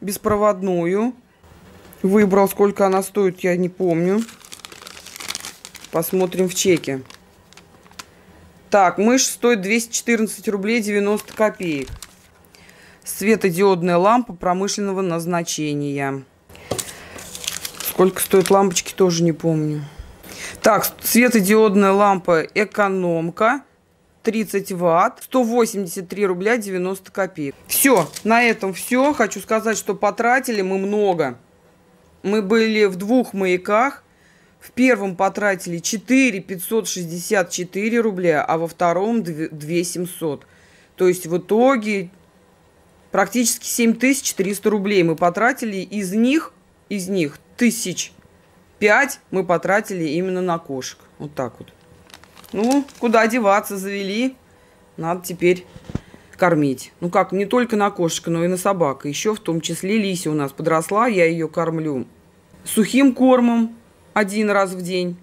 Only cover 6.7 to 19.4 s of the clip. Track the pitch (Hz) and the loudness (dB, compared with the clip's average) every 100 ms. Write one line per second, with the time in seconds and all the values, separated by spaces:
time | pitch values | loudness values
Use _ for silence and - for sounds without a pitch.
6.7 | 156 143 135 - - _ _ _ - - | 0 -2 -8 -10 -20 _ _ _ -20 -20
7.7 | - _ - - _ - - - _ _ | -20 _ -20 -20 _ -20 -20 -20 _ _
8.7 | 202 180 220 220 262 - - 240 220 185 | 4 4 4 2 2 0 0 0 2 0
9.7 | 233 226 - - 226 220 - 226 202 208 | -2 -2 -6 -2 0 0 -4 -6 -4 -2
10.7 | 240 208 208 202 214 - - 214 - 175 | -2 0 0 0 -2 -4 -2 -2 0 -4
11.7 | 143 127 - - - _ _ _ - - | -6 -8 -14 -18 -20 _ _ _ -20 -20
12.7 | - - - - - 196 202 196 170 196 | -20 -20 -20 -16 -4 0 2 2 2 4
13.7 | 180 180 175 196 247 233 175 185 180 196 | 4 2 4 4 4 0 -4 -2 -2 -2
14.7 | 208 196 190 190 165 170 175 170 - 151 | -4 -4 -2 -2 -2 -2 -2 -4 -4 -4
15.7 | 147 143 139 139 135 131 _ _ - - | -2 -4 -4 -4 -6 -12 _ _ -20 -10
16.7 | - - - - - - - - - - | -8 -8 -16 -18 -18 -16 -12 -10 -10 -12
17.7 | - - - 185 185 - 190 175 196 196 | -10 -6 2 2 2 2 2 4 4 2
18.7 | 180 - - 185 165 170 151 | -2 -6 0 2 4 0 0